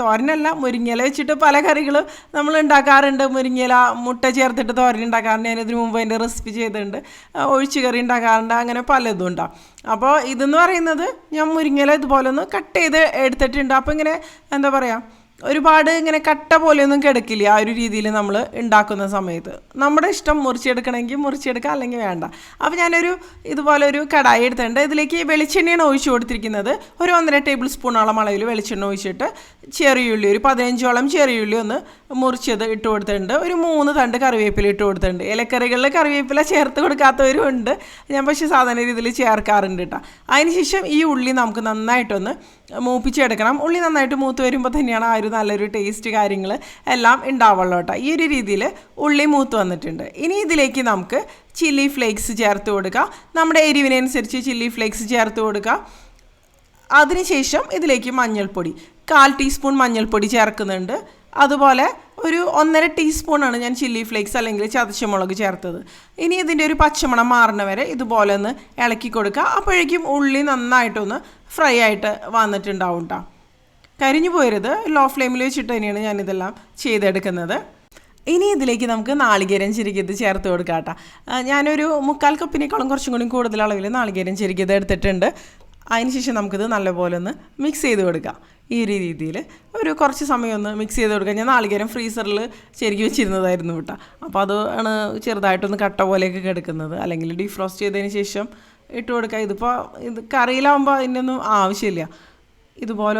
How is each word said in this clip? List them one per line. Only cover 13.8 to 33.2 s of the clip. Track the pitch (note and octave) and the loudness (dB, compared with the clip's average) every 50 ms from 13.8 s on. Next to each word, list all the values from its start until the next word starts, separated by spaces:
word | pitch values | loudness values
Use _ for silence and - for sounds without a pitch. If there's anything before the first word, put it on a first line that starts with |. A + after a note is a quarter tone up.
അപ്പോൾ | C4 D4 D4+ D4+ | 2 0 -2 0
ഇങ്ങനെ | D4+ D#4 D#4+ E4+ D#4+ - - - _ - C#4+ | 0 -2 -2 -4 -6 -12 -20 -20 _ -6 -2
എന്താ | C#4 C#4 C#4 C4+ | 0 0 2 2
പറയുക, | C4+ C4 B3 A3+ A3+ A#3 - - - _ _ _ - - A#3+ | 2 0 0 -2 -4 -6 -12 -20 -20 _ _ _ -8 -4 -2
ഒരുപാട് | C#4+ D#4 C#4 D#4+ D#4 D#4 D4+ D4+ E4 E4 | 0 2 4 6 6 6 6 4 2 2
ഇങ്ങനെ | D#4 D#4+ D#4 D#4 D#4 D#4 | 2 0 0 0 2 0
കട്ട | D4+ D4 D4+ - - D#4+ D#4+ | 0 0 2 4 4 4 6
പോലെയൊന്നും | E4 D4+ C#4+ C#4 C#4 C#4+ C#4+ C4+ | 6 6 6 6 4 4 4 4
കിടക്കില്ല | C#4+ C4+ A#3+ A3 A3 A3 G#3+ G3+ G3+ | 4 2 2 0 -2 -2 2 4 4
ആ | G#3 G#3+ G#3+ | 4 4 4
ഒരു | G#3+ A#3 A3+ | 0 -2 -2
രീതിയിൽ | A#3 A3+ G#3 G#3+ G#3+ G#3+ G#3+ | -2 -2 -2 -2 -2 0 0
നമ്മൾ | G#3+ G#3 G3+ G3+ G#3+ B3 - - A3+ | 0 0 0 0 -2 -2 -4 -6 -6
ഉണ്ടാക്കുന്ന | A#3+ A#3 G#3+ G#3+ G#3 G#3 G#3+ G3 G3 G3 G3+ | 0 4 4 4 4 4 -2 -4 -4 -2 -2
സമയത്ത്. | G3 F#3+ F#3 E3+ E3 E3 F3+ F#3 - - _ - C4 C#4+ | -4 -4 -4 -6 -8 -10 -12 -16 -16 -18 _ -6 -2 0
നമ്മുടെ | C#4+ D4 D#4 D#4 F#4+ F#4+ | 2 2 2 2 0 -2
ഇഷ്ടം, | - - D4+ D4+ D4+ C#4 | -2 0 0 0 0 0
മുറിച്ചെടുക്കണമെങ്കിൽ | B3+ B3 A#3+ - C4 B3+ A#3+ A#3 B3+ B3 A#3+ A#3+ A#3 C4+ C#4 D4 | -2 -4 -2 -2 -2 -2 -2 -2 -4 -4 -4 -4 -6 -4 -4 -4
മുറിച്ചെടുക്കാം, | C#4 C4+ C#4 - C4 B3 A#3+ A#3+ C#4+ - | -4 -4 -4 -4 -6 -6 -4 -4 -4 -4
അല്ലെങ്കിൽ | C#4 B3+ A#3+ B3 A#3+ A3 G3 | -4 -4 -6 -6 -4 -4 -4
വേണ്ട. | F3+ E3+ D#3 - - - - - - - - | -4 -6 -8 -10 -12 -16 -20 -18 -10 -4 -4
അപ്പോൾ | D4+ D#4+ F4 | -2 0 0
ഞാനൊരു | E4+ E4+ E4+ E4+ F4 F4 F4+ F4+ - - - - - - D4+ | 0 2 2 2 2 0 -2 -4 -8 -18 -20 -16 -10 -8 -6
ഇതുപോലെ | C#4 C#4+ D4 D4 C#4+ C#4+ C#4+ | -2 2 2 4 4 4 2
ഒരു | C#4+ C#4+ D4+ C#4+ E4 | 2 0 -2 0 2
കടായി | D4 C4+ B3+ A#3+ A3+ A#3+ B3+ | 4 4 6 4 4 4 2
എടുത്തിട്ടുണ്ട്. | B3 A#3+ B3 A3+ A#3+ C4+ C#4+ D4 | 0 -2 -4 -2 2 0 2 2
ഇതിലേക്ക് | D4+ D4+ D4+ D4 E4 E4+ E4+ C#4+ | 2 0 -2 -2 -2 -2 0 0
വെളിച്ചെണ്ണയാണ് | D#4 D#4 D4+ D4 D4+ F4+ F4 E4+ E4+ E4+ E4 D4 | 2 2 2 2 0 0 2 2 4 4 4 4
ഒഴിച്ച് | C4+ C4+ C4+ D4 B3+ | 4 2 2 2 0
കൊടുത്തിരിക്കുന്നത്. | A#3+ A#3+ A#3+ B3 G#3+ G3+ A3 G#3+ G#3 G3+ A3 D4 - - - - - E4+ | 0 0 -2 -6 -6 -6 -6 -4 -4 -2 -2 -4 -4 -6 -12 -6 -2 0
ഒരു | F4+ F4+ E4+ | 2 4 4
ഒന്നര | E4 D#4+ C#4+ C#4+ C#4+ D4 | 4 4 2 2 2 2
ടേബിൾ | C#4 B3 B3 C#4 - | -2 -2 -2 -6 -6
സ്പൂണോളം | - - B3 A#3 A3+ G#3+ A3 A3 A3 G#3+ | -6 -4 0 2 2 2 4 2 2 2
അളവിൽ | G#3 G3+ G3 G#3 A#3 | 0 0 -2 -2 -2
വെളിച്ചെണ്ണ | A#3 A3 G3+ G#3+ A#3 F#3+ G3 G3+ | -2 -4 -4 -4 -6 -4 -4 -4
ഒഴിച്ചിട്ട് | G3 G3 G3+ G3 F#3 F#3 B3+ E4 - - - - - _ - - - - | -4 -4 -6 -8 -6 -4 -6 -6 -6 -8 -20 -20 -20 _ -20 -12 -4 2
ചെറിയുള്ളി, | E4 C#4 C4 B3+ B3 A#3 A3 G#3+ G#3 G3+ G3+ | 4 4 4 4 2 0 0 0 2 2 2
ഒരു | A3 G#3+ C#4 | 2 2 2
പതിനഞ്ചോളം | C4+ A#3+ B3 B3 B3 A#3 B3+ B3 A#3+ A#3+ C4 C#4 D4 | 2 2 0 -2 -2 0 0 0 2 2 0 0 2
ചെറിയുള്ളി | E4 C#4+ C4+ A#3+ A3+ G#3+ G#3+ G#3 A3+ A3+ | 2 2 4 2 0 0 0 -2 -2 -2
ഒന്ന് | G#3+ A#3 D#4 - - - _ _ - C#4 B3+ | -2 -4 -6 -8 -10 -20 _ _ -8 -4 -2
മുറിച്ചത് | C4 C4 B3+ B3 - - A3+ G3+ A3 A3+ A3 | 0 0 -2 -2 -2 -4 -2 -2 -2 -4 -4
ഇട്ട് | G#3+ A3 A3+ | -2 -2 -2
കൊടുത്തിട്ടുണ്ട്. | G#3+ G#3 G3+ - G3+ G3+ | -2 -2 -2 -2 -4 -4